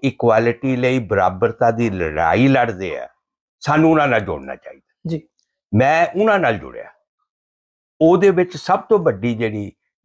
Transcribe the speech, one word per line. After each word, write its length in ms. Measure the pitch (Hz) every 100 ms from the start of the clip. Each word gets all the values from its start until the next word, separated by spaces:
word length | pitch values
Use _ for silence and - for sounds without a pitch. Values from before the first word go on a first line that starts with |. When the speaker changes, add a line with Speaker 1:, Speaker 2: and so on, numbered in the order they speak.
Speaker 1:
ਇਕੁਐਲਿਟੀ 720 | 135 - 117 110 117 117 135 127
ਲਈ, 220 | 127 131
ਬਰਾਬਰਤਾ 720 | 104 98 90 92 117 - 120
ਦੀ 200 | 113 117
ਲੜਾਈ 580 | 95 80 76 82 92 135
ਲੜਦੇ 500 | 135 120 92 92 69
ਆ, 100 | 62 _ _ _ _ _
ਸਾਨੂੰ 300 | - 156 160
ਉਹਨਾਂ 180 | 160 143
ਨਾਲ 120 | 113
ਜੋੜਨਾ 360 | 95 76 67 67
ਚਾਹੀਦਾ। 380 | - - _ _ 165
Speaker 2:
ਜੀ। 160 | 160 - _ _ _ _
Speaker 1:
ਮੈਂ 320 | 107 135 160 170 175
ਉਹਨਾਂ 220 | 220 202
ਨਾਲ 200 | 143 104
ਜੁੜਿਆ। 300 | 69 58 - _ _ _ _ _ _ _ _ _ _ _
ਉਹਦੇ 300 | 160 175 196
ਵਿੱਚ 260 | 175 180 147
ਸਭ 220 | - 190
ਤੋਂ 200 | - 208
ਵੱਡੀ 360 | 160 98 120
ਜਿਹੜੀ 380 | 113 113 107 101 - _ _